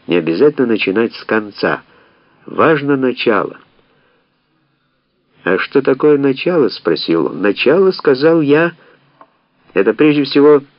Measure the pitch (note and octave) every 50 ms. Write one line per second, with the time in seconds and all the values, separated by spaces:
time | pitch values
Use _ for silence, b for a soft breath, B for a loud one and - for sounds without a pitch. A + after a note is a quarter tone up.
0 | _ - E3+ F3 D#3 D#3 - F2+ B2+ D3+ D3 - C3 A#2 A2 G2 - - F#2 G#2+
1 | A#2 A2+ - - - - A2 A2 G#2+ G#2 G2+ - - F2 D2+ C2 - b b b
2 | b b b b b b b b _ - - - A2 D3 E3 C#3+ C#3+ C#3+ C#3+ C3+
3 | C3 B2+ A#2+ - - B2 A2 G2 D2+ - - - _ _ _ _ _ _ _ _
4 | _ _ _ _ _ _ _ _ _ _ _ _ _ _ _ _ _ _ _ _
5 | _ _ _ _ _ _ _ _ _ F2 F#2 F2+ - - - C#3 C3 C#3 C3+ C3
6 | - D3+ D3+ C#3+ C#3 C#3 C3 C3+ - F3 F3+ E3+ C3+ G2 - - _ F2 D#2+ C#2+
7 | - - E2 E2 C#2+ B1 - - F2+ G#2 G2 - - A#2+ D3 F#3 F#3+ F#3+ F3+ -
8 | - D3+ C#3 B2+ C#3+ D#3+ E3 E3+ D3+ C#3 C#3+ D#3 E3 E3+ E3 b b b b b
9 | b _ _ _ - _ _ _ _ _ _ _ _ _ _ F2+ G2 G#2+ G#2+ -
10 | D3+ D#3 D3 D3 C#3+ C3+ - D3 C#3+ D3+ D3+ C#3 C#3 _ _